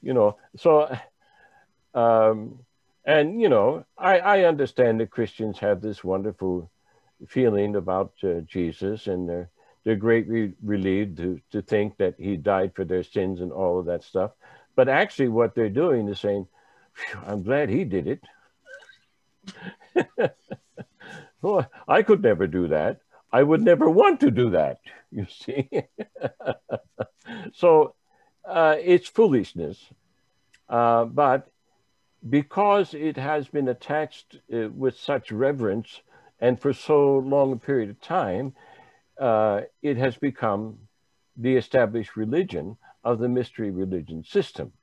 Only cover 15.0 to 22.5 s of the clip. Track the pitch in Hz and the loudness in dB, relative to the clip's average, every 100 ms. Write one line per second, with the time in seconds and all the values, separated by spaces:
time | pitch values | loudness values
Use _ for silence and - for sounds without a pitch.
15 | 202 - 131 110 117 - 110 104 175 131 | 0 0 0 2 0 0 -2 0 0 0
16 | 104 98 104 101 95 _ _ _ _ - | -2 -4 -4 -4 -6 _ _ _ _ -16
17 | - 98 98 104 95 139 147 117 190 92 | -14 -12 -10 -8 -2 -2 0 -2 -2 -4
18 | 78 139 _ _ _ _ _ - _ _ | -4 -8 _ _ _ _ _ -20 _ _
19 | _ _ _ _ 190 - 190 - _ - | _ _ _ _ -20 -18 -18 -20 _ -4
20 | - - 208 - _ - _ - - _ | -4 -2 -4 -4 _ -20 _ -20 -20 _
21 | - - - _ 180 202 127 - - 165 | -20 -20 -20 _ -2 -2 -2 -8 0 2
22 | 220 202 127 92 92 | 4 4 4 2 0